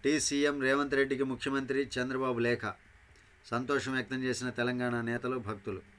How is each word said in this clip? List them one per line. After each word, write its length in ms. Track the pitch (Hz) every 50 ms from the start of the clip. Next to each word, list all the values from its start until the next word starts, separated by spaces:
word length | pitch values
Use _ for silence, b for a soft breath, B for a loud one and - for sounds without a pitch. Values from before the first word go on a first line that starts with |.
| -
టీ 160 | 139 151 151
సీఎం 400 | 127 - 143 143 143 147 143 143
రేవంత్ 340 | 131 131 135 143 143 139 143
రెడ్డికి 280 | 135 139 135 135 127
ముఖ్యమంత్రి 680 | 139 131 127 120 - 139 135 139 135 127 131 135 139 117 - 131
చంద్రబాబు 400 | 123 131 131 131 131 131 123 117
లేఖ. 360 | 120 120 120 117 - 104 - - - - - - - - B B B B B B -
సంతోషం 460 | - 117 120 131 123 143 131 - 131
వ్యక్తం 300 | 131 131 123 101 131 131
చేసిన 280 | 131 127 120 - 123 127
తెలంగాణ 500 | 120 123 120 123 123 123 123 123 120 120
నేతలు, 380 | 113 117 120 120 120 123 131 131
భక్తులు. 560 | 107 104 110 101 - 113 98 90 - - -